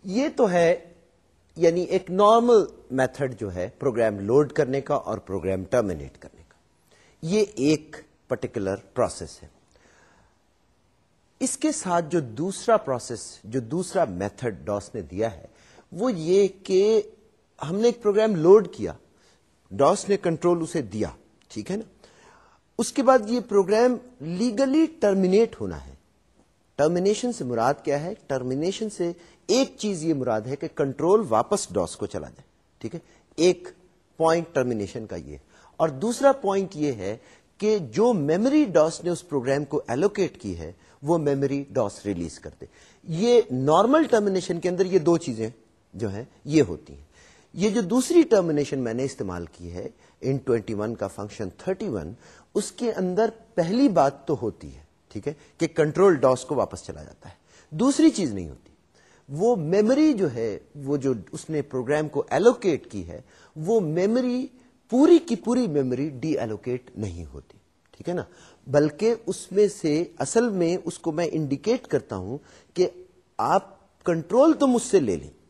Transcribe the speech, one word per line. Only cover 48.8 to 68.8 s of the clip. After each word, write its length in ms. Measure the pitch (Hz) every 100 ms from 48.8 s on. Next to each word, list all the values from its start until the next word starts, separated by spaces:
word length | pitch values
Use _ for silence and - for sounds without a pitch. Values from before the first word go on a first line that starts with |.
| 120
نے 100 | 113
استعمال 400 | 135 - 101 87 87
کی 200 | - 87
ہے، 160 | 87 - _ _ _
ان 160 | 127 135
ٹوئنٹی 380 | - 117 107
ون 200 | 104 107
کا 120 | 113 98
فنکشن 420 | - 104 - 98 -
تھرٹی 300 | - 190 214
ون، 240 | 107 78 113 - - _
اس 180 | - 208
کے 200 | - 240
اندر 380 | - 185 180 226 - -
پہلی 340 | - 165 226 277
بات 380 | 170 139 139 -
تو 100 | 135
ہوتی 320 | 113 - 73
ہے، 80 | 67 _ _ _
ٹھیک 200 | 110 143
ہے، 40 | 151 - _
کہ 80 | 165
کنٹرول 480 | - 151 151 196 156
ڈاس 280 | 127 127
کو 100 | -
واپس 280 | 143 98 -
چلا 200 | - 76
جاتا 260 | 76 - -
ہے۔ 60 | - _ _ _
دوسری 400 | 156 247 277 320
چیز 220 | - 160
نہیں 160 | 101 85
ہوتی، 220 | 65 _ _ _ _ _ _ _
وہ 280 | 143 220 233
میموری 560 | 151 190 214 269 311
جو 200 | 240 170
ہے، 240 | 117 113 98 - 147
وہ 120 | 139 143
جو 160 | 135 120 87
اس 180 | 160 -
نے 120 | 156
پروگرام 460 | 139 131 120 147 156
کو 140 | 143 -
الوکیٹ 600 | 131 214 254 196 143 -
کی 160 | 104 85
ہے، 120 | 82 - _ _ -
وہ 240 | 156 226
میموری، 640 | 165 156 196 233 247 247 262 _ _ _ _
پوری 280 | 254 311 339
کی 180 | - 233
پوری 300 | - 254 233
میموری 420 | 147 131 123 151
ڈی 300 | 131 160 151
الوکیٹ 520 | 110 107 - 123 - -
نہیں 280 | 104 85 78
ہوتی، 260 | 69 - _ _ _ _
ٹھیک 180 | _ -
ہے 60 |
نا؟ 80 | 175 - - - _ -
بلکہ 480 | 143